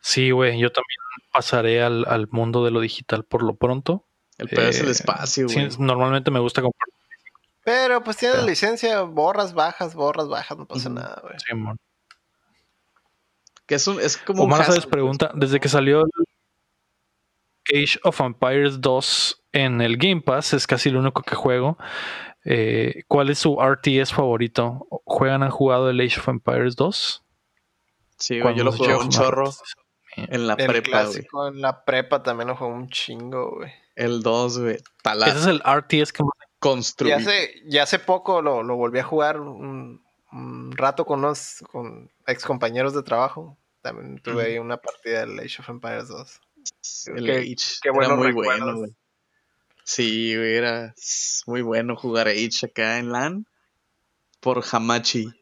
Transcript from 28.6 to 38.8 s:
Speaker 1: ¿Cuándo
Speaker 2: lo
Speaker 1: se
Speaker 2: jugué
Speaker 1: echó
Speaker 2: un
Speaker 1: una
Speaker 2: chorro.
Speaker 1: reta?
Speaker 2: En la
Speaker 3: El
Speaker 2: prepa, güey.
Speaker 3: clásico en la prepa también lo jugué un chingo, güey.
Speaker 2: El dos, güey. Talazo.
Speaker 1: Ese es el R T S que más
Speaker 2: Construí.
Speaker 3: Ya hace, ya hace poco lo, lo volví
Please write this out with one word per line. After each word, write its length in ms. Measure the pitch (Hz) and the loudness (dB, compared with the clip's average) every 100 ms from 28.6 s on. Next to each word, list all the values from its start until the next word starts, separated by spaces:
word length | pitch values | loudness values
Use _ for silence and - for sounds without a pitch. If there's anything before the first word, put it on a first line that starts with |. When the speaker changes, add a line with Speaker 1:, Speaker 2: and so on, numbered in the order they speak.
Speaker 1:
¿Cuándo 0 | 123 | 0
Speaker 2:
lo 60 | |
Speaker 1:
se 40 | 117 | 2
Speaker 2:
jugué 120 | 127 | 2
Speaker 1:
echó 80 | 131 | 2
Speaker 2:
un 60 | 123 | 2
Speaker 1:
una 40 | 131 | 2
Speaker 2:
chorro. 300 | 131 131 139 | 2 2 -2
Speaker 1:
reta? 120 | 139 - - _ _ _ - | -4 -16 -18 _ _ _ -12
Speaker 2:
En 300 | 110 127 117 | -6 -4 -2
la 60 | |
Speaker 3:
El 140 | 107 131 | 0 2
Speaker 2:
prepa, 220 | 117 113 123 | 2 2 0
güey. 80 | 107 | 0
Speaker 3:
clásico 360 | 101 120 139 143 | -4 -8 -6 -6
en 140 | 139 | -4
la 220 | 135 131 | -4 -4
prepa 400 | - 131 127 143 | -2 0 0 -2
también 240 | 127 117 120 | -2 -4 -4
lo 80 | 127 | -6
jugué 160 | 123 | -6
un 180 | 120 127 | -8 -8
chingo, 640 | - - 117 120 131 123 - | -8 -8 -10 -10 -6 -6 -8
güey. 140 | - - _ - | -12 -18 _ -4
Speaker 2:
El 260 | 120 120 | -2 0
dos, 360 | 113 113 123 120 | 2 2 0 -2
güey. 180 | 120 110 - _ | -4 -4 -8 _
Talazo. 300 | - 107 113 | -2 2 2
Speaker 1:
Ese 80 | 147 | 4
es 60 | 170 | 2
el 140 | 156 - | 2 4
R 160 | 139 | 2
T 180 | 147 156 | 2 0
S 120 | 147 | 0
que 100 | - | 0
más 80 | 147 - - _ | -2 -2 -14 _
Speaker 2:
Construí. 500 | 143 127 113 - 147 | 0 0 -2 -2 0
Speaker 3:
Ya 60 | 143 | 2
hace, 440 | 139 202 165 - 156 | 2 0 0 -8 0
ya 160 | 147 | 2
hace 160 | 143 190 | 4 0
poco 420 | - 185 185 180 | 2 0 2 0
lo, 220 | 151 127 | 2 0
lo 120 | 117 | 0
volví 220 | 123 | 0